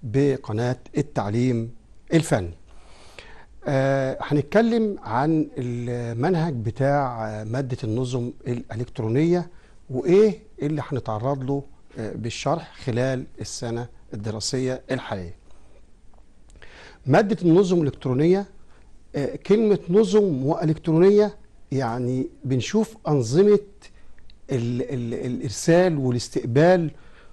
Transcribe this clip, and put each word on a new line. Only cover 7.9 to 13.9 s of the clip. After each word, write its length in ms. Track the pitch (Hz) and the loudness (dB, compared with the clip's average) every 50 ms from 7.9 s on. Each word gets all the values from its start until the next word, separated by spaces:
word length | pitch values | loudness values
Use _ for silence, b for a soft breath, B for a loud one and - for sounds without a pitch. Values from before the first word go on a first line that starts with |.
| 107 123 127 123 127 123 120 123 - - - | -2 -2 -2 -2 -2 -4 -4 -6 -8 -8 -6
الإلكترونية 1040 | 131 123 120 - - - 113 120 - - - 110 110 117 139 160 170 175 175 170 - b b b b b b b - | -6 -6 -6 -6 -10 -8 -8 -8 -8 -6 -4 -2 0 2 2 4 4 2 0 0 -6 b b b b b b b -8
وإيه 480 | 131 123 - 185 180 202 220 214 185 - - - - - | -6 -4 2 4 6 6 6 4 2 -2 -12 -20 -10 -6
اللي 200 | 143 147 156 147 - - | -4 -4 -4 -4 -4 -4
هنتعرض 560 | 151 120 - - 107 107 117 135 143 135 127 | -6 -6 -4 -4 -6 -4 -2 -2 -4 -2 -2
له، 180 | 127 139 139 139 - - - - - - - | -4 -4 -4 -4 -10 -18 -20 -20 -16 -10 -8
آه، 140 | 110 104 | -8 -8
بالشرح 640 | - 110 110 117 - - - 143 160 170 - - - - - | -8 -6 -8 -8 -8 -4 -2 -2 -2 -2 -4 -12 -18 -10 -6
خلال 400 | 131 110 120 127 135 131 127 - - - - | -4 -2 0 0 0 -2 -4 -6 -10 -12 -14
السنة 480 | - - - - - 117 113 120 120 - | -12 -12 -10 -10 -8 -6 -6 -6 -8 -10